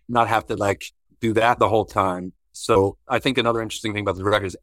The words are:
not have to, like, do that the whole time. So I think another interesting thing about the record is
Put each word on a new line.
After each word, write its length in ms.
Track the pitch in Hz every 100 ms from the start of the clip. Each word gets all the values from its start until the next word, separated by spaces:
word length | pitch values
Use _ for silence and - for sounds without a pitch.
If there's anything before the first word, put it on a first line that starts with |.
| -
not 200 | 117 110
have 180 | 110 -
to, 80 | 104
like, 260 | 101 98 - - _ _
do 120 | 113 107
that 180 | 113 120
the 100 | 107
whole 180 | 110 101 107
time. 280 | 95 90 90 - _ -
So 400 | - 104 98 - -
I 100 | 120
think 180 | 143 127
another 240 | 117 113
interesting 320 | 110 - 113
thing 100 | 104
about 140 | 101 92
the 60 |
record 240 | 98 104 98
is 100 | -